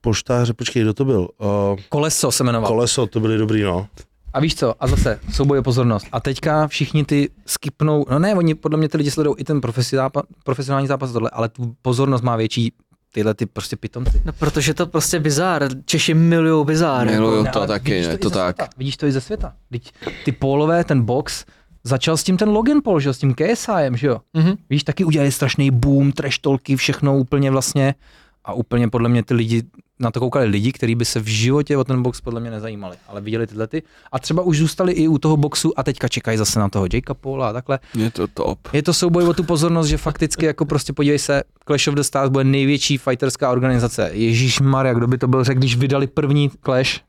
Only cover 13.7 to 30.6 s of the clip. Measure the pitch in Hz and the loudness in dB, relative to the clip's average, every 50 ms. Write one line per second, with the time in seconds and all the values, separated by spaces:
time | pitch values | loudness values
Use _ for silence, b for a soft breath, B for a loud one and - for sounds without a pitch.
13.7 | - - - 107 _ 120 127 - - - - 160 151 - 151 151 - 156 139 139 | -10 -8 -10 -10 _ -4 -2 2 2 2 0 0 -2 -2 -2 -2 0 0 0 0
14.7 | 151 - 180 170 - 160 147 - - 170 151 156 143 139 175 185 175 151 143 135 | 0 -2 -2 -2 -2 -2 -2 0 -2 0 0 0 0 0 0 0 0 0 -2 -2
15.7 | 131 131 - - - 160 - - 165 160 165 165 170 165 160 160 160 156 147 139 | -4 -6 -6 -4 -2 0 0 2 4 4 4 4 4 4 4 4 2 2 2 2
16.7 | 156 156 170 160 139 127 120 110 107 107 110 110 110 107 107 107 - 135 101 - | 2 2 2 2 2 2 2 2 2 2 2 2 2 2 2 0 0 -2 -2 0
17.7 | 107 101 127 131 107 92 87 85 82 82 87 90 90 101 92 90 90 - - - | -2 -2 -2 -2 0 0 0 -2 -2 -2 -2 -2 -2 0 -2 -2 -2 -4 -8 -10
18.7 | - - 131 139 135 - - 147 135 135 127 - 208 214 - 151 - - _ _ | -8 -8 -8 -8 -6 -4 -2 -2 -2 -2 -4 -6 -8 -8 -8 -10 -10 -18 _ _
19.7 | 123 120 - - _ B B B B B B - 127 - - 135 139 143 151 156 | -12 -12 -12 -12 _ B B B B B B -6 -4 -2 -2 0 0 2 2 2
20.7 | 165 170 175 - 151 135 117 104 120 135 151 - - - - b b b b b | 2 0 0 2 2 0 2 2 0 -2 -2 -4 -10 -12 -12 b b b b b
21.7 | b - _ 120 139 131 - - 160 156 - - 185 180 214 214 208 208 226 262 | b -18 _ -2 -2 0 0 0 0 0 0 0 0 2 2 2 2 2 2 2
22.7 | 294 294 277 240 196 156 139 143 131 - - 139 127 - 151 185 233 226 - - | 2 2 2 2 0 2 2 0 -2 0 0 0 0 2 0 0 0 -2 -2 -2
23.7 | 214 180 147 135 123 120 135 143 120 110 _ _ _ 160 160 175 190 208 - _ | 0 0 0 0 0 0 0 0 0 -2 _ _ _ 2 2 2 2 -2 -4 _
24.7 | 135 147 - - 147 - 190 165 151 156 143 143 135 - - 127 - - 143 139 | -2 -2 0 -2 -2 0 2 2 2 2 2 2 2 0 -2 -2 0 2 2 2
25.7 | 127 120 120 143 139 139 139 139 135 - - 135 120 - - 151 139 131 _ - | 4 2 4 4 4 4 4 2 0 -2 -4 -6 -6 -2 0 0 0 0 _ -2
26.7 | 139 127 - - 139 - - 143 139 139 135 127 - 143 139 135 135 135 127 - | -2 -2 0 -2 -2 0 0 2 2 2 0 0 0 0 2 2 2 0 0 0
27.7 | - 143 135 135 139 b b b b b b b b b _ - 98 123 113 _ | 0 0 2 2 0 b b b b b b b b b _ -10 -6 -6 -6 _
28.7 | - 120 120 113 113 120 117 120 123 120 110 - 123 117 117 113 117 117 113 - | 0 0 0 0 0 0 2 2 2 2 2 2 0 0 2 2 0 -2 -2 -4
29.7 | _ - _ _ _ _ 127 117 110 123 123 123 117 143 127 110 101 104 | _ -20 _ _ _ _ -4 -4 -2 -2 -4 0 0 2 2 2 2 2